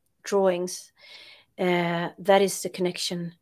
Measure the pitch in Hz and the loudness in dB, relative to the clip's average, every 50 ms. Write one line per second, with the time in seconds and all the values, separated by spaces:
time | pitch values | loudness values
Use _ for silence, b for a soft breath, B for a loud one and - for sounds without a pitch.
0 | _ _ _ _ - - 208 196 190 190 180 175 180 185 - - - - _ B | _ _ _ _ -8 -2 0 2 4 4 2 2 -2 -6 -8 -10 -14 -18 _ B
1 | B B B B B B B B B B _ - 190 180 180 175 175 170 175 170 | B B B B B B B B B B _ -2 0 2 2 2 2 0 -2 -2
2 | 175 165 - - 180 202 196 196 196 190 185 - - 180 180 - 185 175 175 - | -4 -6 -8 -6 2 4 6 6 6 4 0 -4 -8 -8 -4 -2 -2 -2 -2 -2
3 | - - 185 175 175 170 170 _ | -6 -6 -6 -6 -8 -8 -12 _